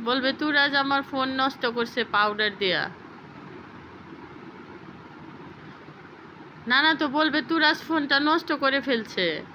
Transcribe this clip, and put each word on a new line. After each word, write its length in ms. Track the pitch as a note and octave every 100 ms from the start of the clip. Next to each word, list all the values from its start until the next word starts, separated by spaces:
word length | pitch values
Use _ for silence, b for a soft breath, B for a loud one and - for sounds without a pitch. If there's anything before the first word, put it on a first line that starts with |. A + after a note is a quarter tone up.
বলবে, 280 | A#3 C4 C4
"তুরাজ 420 | C4+ D4+ C#4+ C#4+
আমার 280 | C#4 C#4 C#4
ফোন 260 | C4+ C4+ C4
নষ্ট 380 | C4 C4+ C4+ A#3+
করছে 380 | A#3 A#3 A#3+
পাউডার 460 | A3 G#3 G#3 G#3 G#3+ G3
দিয়া।" 320 | F#3+ D#3 F3 - - - - - - - - - - - - - - - - A#2 - - - - - - - - - - - - - - - - - - - - A3+
না, 160 | C4
না, 120 | D#4
তো 140 | D#4+ D4
বলবে, 340 | D4 D#4 D4+
"তুরাজ 340 | - E4 D4+ D#4+
ফোনটা 440 | - D#4+ C#4+ C#4
নষ্ট 320 | D4+ E4 E4+
করে 280 | C#4+ C#4 C4+
ফেলছে।" 600 | C4+ A#3 G#3 - E3+ D#3 -